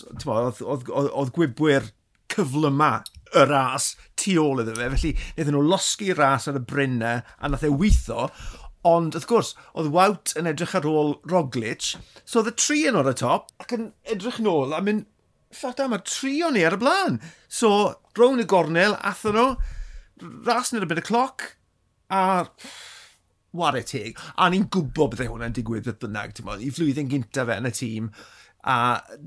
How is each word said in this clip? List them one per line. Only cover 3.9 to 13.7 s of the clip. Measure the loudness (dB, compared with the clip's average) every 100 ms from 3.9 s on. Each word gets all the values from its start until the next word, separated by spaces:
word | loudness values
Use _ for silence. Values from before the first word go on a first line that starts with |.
| -6 -12
tu | -6 0 2
ôl | 2 2
iddo | -2 -2
fe. | -2
Felly, | 0 0 -2 -6
naethon | -4 0 2
nhw | 4
losgi | 2 0 -2 -2 2
ras | 4 2 -2
ar | -6
y |
bryn | -4 -2 0 0
'na, | -2 -4 -6 -10
a | -4
nath | -2 0
e |
weitho. | 2 4 4 2 -4 -6 -6 -14 -14 -18 0 4
Ond, | 4 2
wrth | -4 2
gwrs, | 2 2 -6 -12 -4
oedd | 0
Wout | 4 4 2 -4 -4
yn | -2
edrych | -2 -2 -2
ar | 0
ôl | 2 2 -2 0
Roglic, | 0 0 -4 -4 -4 -6 -8 -14 -20
so | -2 0
oedd | 0
y | 0
tri | 0 2 2
yn | 2
o'r | 2
top, | 0 0 0 -2 _
ac | -8